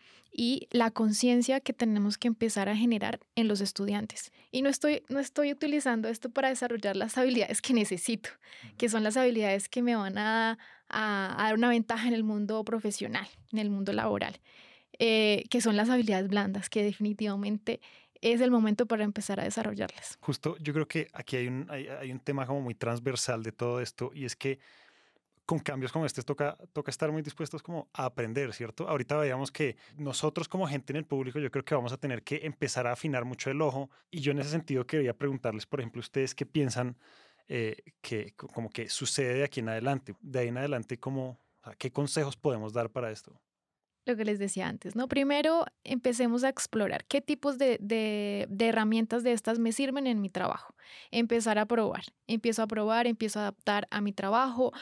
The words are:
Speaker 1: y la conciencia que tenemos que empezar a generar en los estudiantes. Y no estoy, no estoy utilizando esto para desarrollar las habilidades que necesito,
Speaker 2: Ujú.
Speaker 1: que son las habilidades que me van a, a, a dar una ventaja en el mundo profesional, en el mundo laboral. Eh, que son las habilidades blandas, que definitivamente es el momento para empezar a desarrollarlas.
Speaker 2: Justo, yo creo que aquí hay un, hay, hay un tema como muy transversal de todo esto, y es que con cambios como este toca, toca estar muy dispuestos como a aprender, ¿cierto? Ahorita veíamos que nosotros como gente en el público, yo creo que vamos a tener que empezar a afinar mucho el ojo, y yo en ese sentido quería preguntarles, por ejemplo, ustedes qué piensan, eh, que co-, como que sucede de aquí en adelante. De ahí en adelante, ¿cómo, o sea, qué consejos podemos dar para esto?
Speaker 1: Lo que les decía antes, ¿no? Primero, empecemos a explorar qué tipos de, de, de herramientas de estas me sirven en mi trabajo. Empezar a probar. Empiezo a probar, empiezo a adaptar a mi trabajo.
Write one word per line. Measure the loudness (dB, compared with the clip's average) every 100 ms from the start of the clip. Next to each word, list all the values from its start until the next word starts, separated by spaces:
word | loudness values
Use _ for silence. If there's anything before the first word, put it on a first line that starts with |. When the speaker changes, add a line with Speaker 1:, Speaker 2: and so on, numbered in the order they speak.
| -10 -20 _
Speaker 1:
y | -2 0 0 0
la | 2 2
conciencia | 4 2 4 6 6 4 2
que | 0
tenemos | 0 2 4 2 2
que | 0
empezar | 2 0 0 0
a | 2
generar | 4 4 0 -4 _
en | 0 2
los | 2
estudiantes. | 0 -2 -2 -2 -4 -8 -14 _ _
Y | 0
no | 2
estoy, | 2 2 2 0
no | -4
estoy | -2 0 0
utilizando | 0 0 0 2 0 0
esto | -4 -4
para | 0 0
desarrollar | 2 -2 -2 -2
las | 0 -2 2
habilidades | 2 4 2 0
que | 2
necesito, | 2 2 0 -2 -4 -6
Speaker 2:
Ujú. | -16 -20 -20 -18 -2
Speaker 1:
que | 0
son | 2
las | 2 4
habilidades | 4 4 2 2 0
que | 0
me | 2 2
van | 0 -2
a, | 0 2 2 0 -8 -20 -6
a, | -2 0 0 0 0
a | 2
dar |
una | 4 6
ventaja | 4 2 0 2
en |
el | 2
mundo | 2 0 0 -2
profesional, | -2 -2 -2 -4 -2 -4 -6 -12 -6
en | -2
el | 0
mundo | 0 0
laboral. | 0 0 0 -2 -8 _ -20 -20 -20 _ 0
Eh, | 4 6 6 4 2
que | 2
son | 4 4
las | 4
habilidades | 4 4 2 2
blandas, | 0 0 -2 -2
que | 0
definitivamente | 0 0 -2 0 -2 -2 -2 -2 -4 -6 -8 -20 _ -2
es | 2 4
el | 6
momento | 6 6 4
para | 2 2
empezar | 0 -2 -4 -2
a |
desarrollarlas. | -2 -2 -2 -4 -6 -8 -16 -8
Speaker 2:
Justo, | -4 -2 -4 -4
yo | -2
creo | -2 -2
que | -2 -4
aquí | -8 -4 -2
hay | -2
un, | -4 -6
hay, | -8 -10
hay | -10 -10
un | -8
tema | -4 -2
como | -2 -2
muy | -4
transversal | -4 -2 -2 -2 -2 -2 -2
de | -4
todo | -4 -2 -2
esto, | -4 -6 -8
y | -6 -8
es | -4
que | -4 -4 -8 -20 -20 _ _ _ _ _ -2
con | -2
cambios | -2 -4 -4
como | -2
este | -2 -2
toca, | -4 -2 -2 -4 -10
toca | -8 -6
estar | -2 -2
muy | -2
dispuestos | -6 -8 -8 -10
como | -10 -10 -8
a | -6
aprender, | -4 -2 -4 -2 -4
¿cierto? | -6 -10 -6 -2
Ahorita | -2 0 0
veíamos | 0 -2 -4
que | -2 -2 -4 -12 -10
nosotros | -6 -2 -2 -2 -4
como | -2 -2
gente | -2 -4
en | -6
el | -4
público, | -4 -2 -4
yo | -4
creo | -4
que | 0
vamos | 0 0
a | -4
tener | -4 -6
que | -6 -6
empezar | -6 -4 -4 0 -2
a |
afinar | -2 -2 -2
mucho | -4 -6 -4
el | 0
ojo, | 0 -2 -6 _ _
y | -4
yo | 0
en | 0
ese | 0
sentido | -4 -2 -2 0
quería | 0 0 0
preguntarles, | -2 -2 -4 -6
por | -6 -6
ejemplo, | -6 -10
ustedes | -6 -2 -2
qué | -4
piensan, | -2 0 0 0 -4 -6 _ -20 -20 _ -8
eh, | -4 -4 -6 -14 _
que | -6 -6 -6 -12
co-, | -14
como | -10 -8
que | -8 -6
sucede | -6 -4 0 0
de | 0
aquí | -2 -2
en | -4
adelante. | -2 -2 -2 -4 -14
De | -6 -2
ahí | -2
en | -2
adelante, | -4 -4 -6 -8
¿cómo, | -6 -6 -6 -10 _ _
o |
sea, | -20 -8
qué | -6
consejos | -2 -2 0 -2 -2
podemos | -2 -2 -2
dar | -2 -2
para | -4 -6
esto? | -8 -16 -20 _ _ _ _ _ _ -4
Speaker 1:
Lo | -2
que |
les | 0 0
decía | -2 -2 -4
antes, | -6 -6 -4
¿no? | 0
Primero, | 2 2 4 4 2 0 -6
empecemos | -6 -2 0 2 2 2
a | 0
explorar | -2 -2 0 0 -2
qué | -2 -2
tipos | 0 0 0 2
de, | 2 2
de, | 0 0 0 -2 -2 -2 -2
de | 2 2
herramientas | 4 4 4 2 2
de | 2
estas | 2 2 2
me | 2
sirven | 2 0 0 0
en | 0
mi | 0
trabajo. | -2 -2 -4 -8 -20 -20 -20 -4
Empezar | 0 2 4 4 4
a | 4
probar. | 4 2 0 -8 -12 -4
Empiezo | 0 2 2
a | 0
probar, | 0 2 4 2
empiezo | 2 -2 -2
a |
adaptar | -4 -2 0 0 0
a | 0
mi | 0
trabajo. | 0 2 4 4 2 2 0